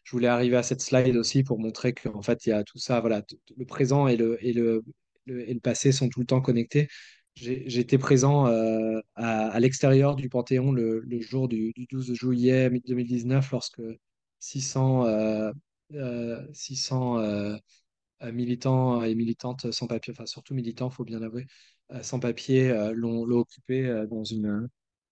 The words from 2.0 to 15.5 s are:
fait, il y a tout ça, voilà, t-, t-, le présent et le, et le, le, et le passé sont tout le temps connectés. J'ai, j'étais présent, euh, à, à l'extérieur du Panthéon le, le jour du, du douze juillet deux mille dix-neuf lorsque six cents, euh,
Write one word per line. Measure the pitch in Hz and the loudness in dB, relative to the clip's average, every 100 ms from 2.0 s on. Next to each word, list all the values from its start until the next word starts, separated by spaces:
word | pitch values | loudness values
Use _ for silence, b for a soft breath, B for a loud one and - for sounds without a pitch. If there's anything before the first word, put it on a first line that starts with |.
| 113 101 | -6 -6
fait, | 101 120 120 | -2 -2 0
il | |
y | |
a | 107 | 0
tout | 104 - | -2 -8
ça, | - 120 | -2 0
voilà, | 113 107 | 0 -2
t-, | 107 - - | -4 -16 -18
t-, | 127 | -14
le | |
présent | 127 - 127 143 135 | -8 0 2 4 4
et | 117 | 2
le, | 113 117 | 2 0
et | 123 | -2
le, | 117 117 110 120 - _ _ | 0 2 0 -4 -16 _ _
le, | - 123 117 | -12 -10 -8
et | |
le | 117 | -4
passé | 123 117 139 | -2 2 2
sont | 135 123 | 4 0
tout | 127 | -2
le | 123 | 0
temps | 131 | 2
connectés. | 131 117 113 143 151 B B B _ - | 2 0 2 0 0 B B B _ -12
J'ai, | 120 131 131 | -8 -6 -2
j'étais | 120 123 131 | -2 4 2
présent, | 131 135 135 143 127 | 6 6 6 6 4
euh, | 113 113 113 110 110 - | 4 2 2 0 -2 -6
à, | - 117 110 110 | -6 -2 0 0
à | 107 | 4
l'extérieur | 131 135 139 135 139 135 | 2 4 6 6 6 2
du | 135 | -2
Panthéon | 127 120 131 135 | -2 0 2 2
le, | 127 113 113 | 2 0 -2
le | 120 120 | -4 -8
jour | 110 131 127 | -4 -2 -2
du, | 110 110 | -2 -4
du | 117 123 | -6 -10
douze | 135 127 | -8 -6
juillet | 120 127 123 123 131 127 123 127 | -4 -2 2 4 4 4 0 -2
deux | |
mille | 123 120 | -4 -2
dix-neuf | 123 120 135 135 | -2 0 0 0
lorsque | 123 - - 113 110 _ _ _ _ | -4 -6 -12 -12 -14 _ _ _ _
six | - 139 | -12 -8
cents, | 131 135 131 131 117 | -4 0 2 4 2
euh, | 107 107 107 107 | 2 0 0 -4